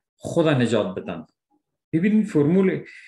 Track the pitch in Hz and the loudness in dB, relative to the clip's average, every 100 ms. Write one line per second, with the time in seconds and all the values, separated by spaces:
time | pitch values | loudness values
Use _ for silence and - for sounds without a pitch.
0 | _ _ - 170 160 135 117 110 95 92 | _ _ -4 0 2 2 0 0 -2 -6
1 | 90 82 78 _ _ _ _ _ - 165 | -10 -12 -14 _ _ _ _ _ -6 -2
2 | 202 214 208 156 143 185 190 151 - - | 2 2 2 2 2 2 2 -2 -10 -20